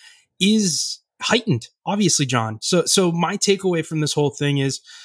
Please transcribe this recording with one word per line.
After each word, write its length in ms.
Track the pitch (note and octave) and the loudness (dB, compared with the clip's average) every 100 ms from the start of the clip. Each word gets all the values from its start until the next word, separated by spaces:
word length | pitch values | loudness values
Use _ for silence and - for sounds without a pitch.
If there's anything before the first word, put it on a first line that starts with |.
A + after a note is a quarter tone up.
| - - _ - | -20 -20 _ -2
is 640 | F#3+ A3 G3 C#3+ - - _ - | 2 4 2 -2 -4 -8 _ -10
heightened, 440 | - A#3+ A#3+ A#2+ - _ - | -2 0 0 -2 -4 _ -4
obviously, 420 | G#3 F#3 - C3+ | 0 2 2 0
John. 320 | B2 A2+ A2 | 0 -2 -6
So, 240 | - F3+ - | -2 0 2
so 260 | - F3+ | 2 2
my 240 | E3+ E3+ G3 | 0 -2 0
takeaway 480 | - G3 F#3+ E3+ | 0 0 0 -2
from 160 | D#3 D#3+ | -2 -2
this 140 | D3+ | -2
whole 160 | - D3 | 0 0
thing 300 | - C#3+ C#3+ | 0 -2 0
is, 200 | C3+ - - - | 0 -4 -10 -20